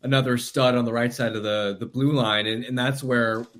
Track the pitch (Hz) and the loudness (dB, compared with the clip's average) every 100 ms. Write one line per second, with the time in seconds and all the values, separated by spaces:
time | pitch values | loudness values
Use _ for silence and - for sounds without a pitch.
0 | 131 135 127 123 - - 127 123 120 117 | 0 0 2 0 -2 2 4 4 0 0
1 | 120 127 120 107 107 104 104 101 117 127 | -2 0 -2 -2 -2 0 -2 -4 -6 0
2 | 139 151 113 107 107 110 120 127 127 135 | 2 2 2 0 0 -2 -4 -2 -2 -2
3 | 135 123 113 110 120 - | -2 0 2 -2 -6 -14